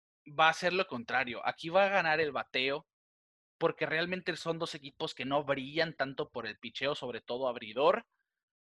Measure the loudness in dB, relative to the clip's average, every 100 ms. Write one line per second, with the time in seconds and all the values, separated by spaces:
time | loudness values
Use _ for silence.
0 | _ _ -6 4 4 4 2 0 -2 -4
1 | -2 -2 -2 -4 -4 -4 0 2 4 4
2 | 2 2 0 -2 -2 0 0 -2 -6 _
3 | _ _ _ _ _ -2 0 0 0 0
4 | 0 -2 -4 -4 -4 -4 -4 -8 -12 -8
5 | -8 -6 0 0 2 -2 -2 0 0 0
6 | -4 -4 -6 -6 -8 -8 -10 -4 -2 -2
7 | -6 -8 -6 -4 -2 -4 -6 2 4 4
8 | -2 _ _ _ _ _